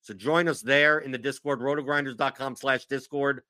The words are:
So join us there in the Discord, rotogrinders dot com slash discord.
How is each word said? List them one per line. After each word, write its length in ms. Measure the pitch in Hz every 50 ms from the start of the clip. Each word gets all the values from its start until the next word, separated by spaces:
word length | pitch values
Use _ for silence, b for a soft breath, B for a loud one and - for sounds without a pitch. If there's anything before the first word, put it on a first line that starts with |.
So 120 | _ - 107
join 340 | 92 101 139 156 170 170
us 140 | 165 143 -
there 380 | 107 120 139 143 147 151 151 151
in 120 | - 135
the 60 | 127
Discord, 420 | 123 113 139 139 - _ 143 139 117
rotogrinders 560 | 123 139 143 151 143 135 147 147 143 135 123
dot 200 | 110 143 135 -
com 180 | - 135 135 120
slash 300 | - - 139 131 123 -
discord. 580 | _ 139 135 135 - - 143 139 139 139 - _